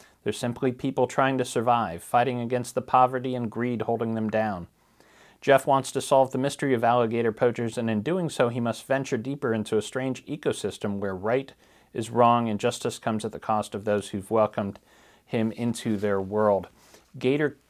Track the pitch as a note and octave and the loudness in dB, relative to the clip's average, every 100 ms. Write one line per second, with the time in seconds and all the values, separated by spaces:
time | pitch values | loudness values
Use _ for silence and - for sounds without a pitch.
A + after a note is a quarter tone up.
0 | - _ - G#2+ B2 A#2+ C3+ B2 C3+ C3+ | -20 _ -6 -4 -4 -2 -2 -2 -4 0
1 | B2+ - C3+ C3 B2 B2 A2+ A#2+ G2+ E2+ | 0 2 2 0 -2 0 2 2 0 -6
2 | - - B2+ B2 A#2 B2 A#2+ - B2 C3 | 0 2 2 0 -2 -4 -4 -8 2 4
3 | B2+ B2+ B2+ B2+ A#2 A2+ B2 A#2 A2 A2+ | 4 2 -4 -4 -4 -2 -2 -2 -2 -2
4 | A2+ A2+ A2 A2 A2 F#2 F2 _ _ _ | -2 -2 0 0 0 -4 -10 _ _ _
5 | _ _ - _ - C3+ - C3+ - C3+ | _ _ -20 _ 4 4 6 0 0 -6
6 | - C3+ C3 B2+ C#3 - C#3+ A#2+ A#2 B2 | 2 4 4 0 -2 -2 0 2 4 4
7 | A#2 A#2 A#2 G#2+ B2 A2+ A#2 B2 A2+ G#2+ | 2 0 0 2 0 0 -4 -4 -2 -2
8 | A2 F#3 E3 - B2 A#2+ A#2 - - C3+ | -2 -2 -2 0 0 0 -4 -4 -2 -2
9 | C#3 A#2+ B2+ C#3 B2+ A2+ G#2+ G#2+ G#2 C3 | -2 -4 -4 -4 -2 -2 0 -2 -2 -2
10 | C3 B2 - D3 D3 A2 G2+ - G#2+ G2+ | -4 -4 -8 -6 -4 -4 -6 -6 -6 -4
11 | G2 F#2+ G2+ C3 C3+ - _ _ _ - | -4 -4 -2 -2 -2 -14 _ _ _ -8
12 | A#2 A#2 A#2+ A#2+ A#2 G#2 B2 - B2 - | -2 4 6 6 2 0 -2 -2 -4 -4
13 | A#2 A2 A2 G#2+ - G#2+ G#2 G#2 G#2 G#2 | -4 -2 -4 -6 -2 -2 -2 -4 -2 -2
14 | - G#2 F#2 A2 G#2+ - G2+ - _ _ | -2 -8 0 2 2 0 -6 -8 _ _
15 | _ _ _ B2 A2 - A#2+ A2+ A#2 G#2 | _ _ _ -2 -2 -2 -4 -2 -2 -2
16 | G#2 G2 F#2+ G#2+ G#2+ G2 E2+ _ _ - | 0 0 0 2 4 2 0 _ _ -20
17 | _ C3 B2+ C#3+ D3+ - | _ -4 0 2 0 -4